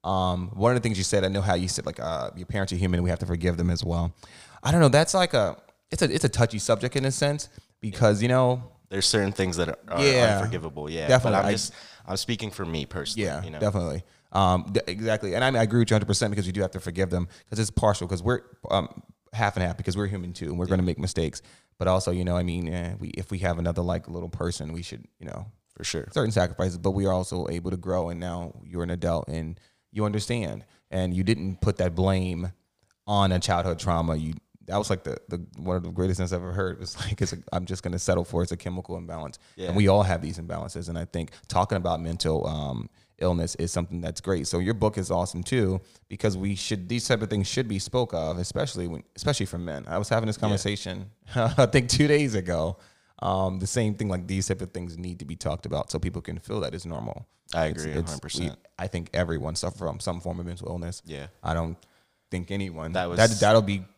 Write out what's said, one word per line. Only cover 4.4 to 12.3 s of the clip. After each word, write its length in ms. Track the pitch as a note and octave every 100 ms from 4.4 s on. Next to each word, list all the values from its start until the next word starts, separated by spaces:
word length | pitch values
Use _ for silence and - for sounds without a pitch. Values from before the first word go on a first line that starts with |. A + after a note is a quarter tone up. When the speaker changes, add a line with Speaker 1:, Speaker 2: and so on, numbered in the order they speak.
| - -
Speaker 1:
I 80 | -
don't 100 | E3
know. 80 | D3
That's 260 | C#3 E3
like 200 | F#3+ F3+
a, 220 | C3 F#2+ - - _ _
it's 120 | -
a, 100 | D3+
it's 120 | -
a 40 | B2+
touchy 300 | A#2 A#2 G#2+
subject 360 | - G#2+ B2 C#3
in 80 |
a 60 | C3+
sense 380 | C3 C#3+ D3 - - _ _
because, 420 | A2 F#2+ A2+ G#2
you 60 | A#2+
know, 340 | B2+ B2+ B2 A#2+ - _
Speaker 2:
There's 160 | G2 -
certain 260 | A2 G2
things 240 | G2 F#2 E2+
that 120 | E2
are, 100 | - -
are 120 | E2+
Speaker 1:
Yeah. 340 | C#3 B2+ A2+ G2
Speaker 2:
unforgivable, 500 | G#2 F2+ D#2+ C#2+ D2
yeah. 200 | D#2+ D#2
Speaker 1:
Definitely. 300 | B2+ A#2+ F#2+
Speaker 2:
But 20 |
I'm 20 | G2
Speaker 1:
I 60 |
Speaker 2:
just, 200 | A2 - - - - -
I'm 100 | F#2+
speaking 340 | -